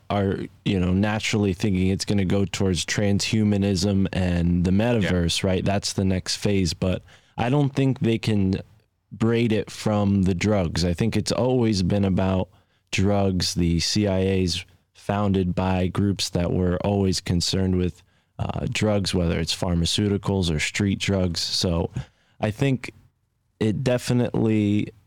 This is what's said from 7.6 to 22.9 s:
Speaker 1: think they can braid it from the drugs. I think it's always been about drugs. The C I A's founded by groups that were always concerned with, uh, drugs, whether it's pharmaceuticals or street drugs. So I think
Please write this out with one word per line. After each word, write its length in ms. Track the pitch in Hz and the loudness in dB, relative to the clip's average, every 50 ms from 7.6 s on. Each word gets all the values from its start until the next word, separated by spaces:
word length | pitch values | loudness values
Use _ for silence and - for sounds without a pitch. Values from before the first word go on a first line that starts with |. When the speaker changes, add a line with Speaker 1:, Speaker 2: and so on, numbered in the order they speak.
| 143 131 135 | 0 0 0
Speaker 1:
think 260 | - 135 135 123 - | 0 0 0 0 0
they 180 | - 113 113 107 | 0 0 0 0
can 420 | - - 110 101 95 95 95 - - - - _ _ _ _ _ _ _ | 0 0 0 2 2 2 0 -2 -4 -10 -18 _ _ _ _ _ _ _
braid 420 | - - 113 113 117 117 120 113 110 | -6 -2 0 2 2 2 2 2 2
it 180 | 104 - - | 0 -2 -4
from 540 | - - - 110 107 104 101 101 101 101 92 | -8 -6 -2 0 2 2 2 2 2 2 2
the 100 | 92 95 | 2 0
drugs. 500 | 85 92 104 107 101 90 78 80 80 87 | 0 0 2 2 2 0 0 -2 -2 0
I 80 | 87 87 | 0 0
think 240 | - 117 110 - | 0 -2 0 0
it's 160 | 107 - - 82 | -2 -2 -2 -2
always 500 | - 117 127 127 127 117 113 110 95 92 | 0 0 2 2 2 2 2 2 2 0
been 220 | 85 101 101 101 | 0 0 2 2
about 440 | 98 92 90 95 95 95 92 92 - _ _ _ _ _ _ _ - - | 2 2 2 0 0 0 0 -2 -4 _ _ _ _ _ _ _ -8 -2
drugs. 600 | - 95 101 101 101 98 95 92 90 87 - - | 0 2 2 2 2 2 2 0 0 -2 -2 -2
The 260 | 87 87 85 85 82 | 0 0 2 2 0
C 260 | 80 - - 107 104 | 0 0 0 0 0
I 120 | 101 95 95 | 0 2 0
A's 460 | 95 95 98 95 92 87 82 87 - - _ _ _ _ _ | 0 0 2 0 0 0 -2 -4 -8 -12 _ _ _ _ _
founded 600 | - - - 101 101 104 98 95 95 92 90 82 | -20 -6 -4 -2 0 0 2 2 2 2 0 0
by 320 | - 92 92 92 90 90 | 0 0 0 2 2 0
groups 420 | 87 - - 98 101 98 101 - - | 0 0 0 0 0 0 -2 -4 -4
that 220 | - 90 87 85 92 | -2 -2 -2 0 0
were 240 | 92 92 90 87 - - | 0 0 0 0 0 -2
always 360 | 101 101 101 98 95 87 - - | 0 0 2 2 2 0 -2 -2
concerned 540 | - 90 87 - - - 95 95 92 92 | -2 -2 0 0 0 -2 0 0 0 0
with, 260 | 90 90 87 - - - _ _ _ _ _ _ - | 0 0 -2 -4 -6 -18 _ _ _ _ _ _ -10
uh, 280 | - - - - - - | -8 -6 -6 -6 -6 -4
drugs, 440 | 120 - 107 107 104 101 95 - - | -4 0 0 2 2 0 0 0 0
whether 240 | 92 87 82 87 85 | 0 0 0 0 0
it's 160 | 82 - - | -2 -4 -4
pharmaceuticals 960 | - - 92 87 85 85 - - - 104 101 101 98 - - 98 95 90 82 80 | -4 -2 -2 0 0 0 0 0 0 0 0 0 0 0 -2 0 0 0 0 0
or 40 | 76 | -2
street 400 | - - - - 104 101 95 - | -2 -4 -2 0 0 0 0 -2
drugs. 420 | - - 98 95 92 87 82 - | -2 -2 0 0 0 0 -2 -2
So 500 | - - - - - 92 85 85 85 - - 127 - - _ _ _ _ _ - | -4 -4 -2 -2 0 0 0 0 -2 -2 -4 -8 -10 -10 _ _ _ _ _ -4
I 120 | - 110 | -4 -4
think 420 | 104 - 139 139 131 117 - - | -2 0 0 0 0 -2 -4 -12